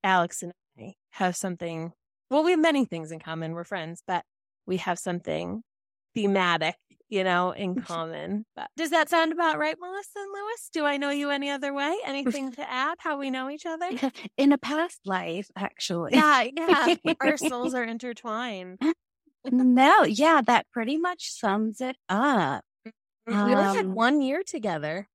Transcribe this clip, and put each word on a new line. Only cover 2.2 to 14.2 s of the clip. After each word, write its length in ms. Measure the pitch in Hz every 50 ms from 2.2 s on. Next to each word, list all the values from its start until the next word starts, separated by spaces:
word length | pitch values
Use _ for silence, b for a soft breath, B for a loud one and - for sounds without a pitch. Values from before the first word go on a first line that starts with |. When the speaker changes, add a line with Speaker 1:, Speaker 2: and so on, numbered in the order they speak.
| _ _
Speaker 1:
well, 140 | 254 294 311
we 80 | 349
have 80 | 359 320
many 260 | 311 330 311 277 247
things 260 | - - 165 160 156
in 80 | 165 160
common. 340 | - 160 160 160 165 160 165
We're 100 | 170 170
friends, 400 | - 208 185 160 160 170 - _
but 200 | - 185 175 - _ _ _ _ _ _ _ _ -
we 100 | 180 180
have 220 | - - 160 175
something 640 | - 185 180 175 - - 156 156 175 175 190 226 233 _ _ _ _ _ _ _ _ _ _
thematic, 640 | 226 208 202 196 196 180 175 170 165 160 160 170 _ _ _ _ _ _ _
you 140 | 220 196 190
know, 260 | 190 180 175 180 180
in 320 | - - 202 185 180 -
Speaker 2:
<laughs> 0 |
Speaker 1:
common. 640 | - - 175 165 165 160 165 - 156 170 196 208 220 _ _
But 120 | - - - _ -
does 140 | 330 302
that 180 | 311 330 311 302
sound 220 | 349 330 320 320
about 260 | 320 339 339 320 311 302
right, 180 | 302 311 320 330
Melissa 380 | 359 359 370 403 403 - - 415
and 120 | 403 392
Lewis? 380 | 392 403 403 427 466 466 - -
Do 140 | - 330 294
I 120 | 285 285 277
know 120 | 285 285
you 220 | 285 285 285 285
any 180 | 285 277 277 285
other 240 | 285 277 269 285 277
way? 220 | 277 277 294 339 415 -
Anything 460 | - 277 277 277 254 226 285 269 269
to 200 | 247 277 294 -
add? 260 | 254 254 262 302 339 339
How 180 | - 339 302 277
we 140 | 277 269
know 180 | 254 262 262 269
each 160 | 294 302 -
other? 240 | 349 320 320 349 359
Speaker 2:
<laughs> 480 | 311 247 - 269 - -